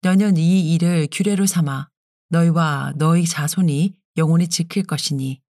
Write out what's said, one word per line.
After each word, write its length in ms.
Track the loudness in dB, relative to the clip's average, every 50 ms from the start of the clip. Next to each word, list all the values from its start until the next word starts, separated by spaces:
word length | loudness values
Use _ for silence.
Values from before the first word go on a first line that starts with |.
| 0
너는 340 | 2 2 2 4 4 2
이 380 | 2 2 2 2 2 2 2 0
일을 320 | 2 2 0 0 0 -2 -2 -4
규례로 340 | -4 -2 -2 0 0 0
삼아 440 | 0 0 0 -2 -2 -2 -6 -10 -12 _ _ _ _ _ _ _ _
너희와 600 | 0 2 2 2 2 2 0 0 -2 -4 -6 -6 -4
너희 280 | -2 0 2 2 2 2
자손이 680 | 0 -2 -4 -4 -4 -2 0 0 2 2 2 0 -2 -2 _ _ _ _
영원히 320 | -2 0 2 4 2 2 0
지킬 340 | -2 -4 -6 -4 -4 -6 -4
것이니. 580 | -4 -6 -8 -6 -6 -6 -4 -6 -6 -8 -10 _ _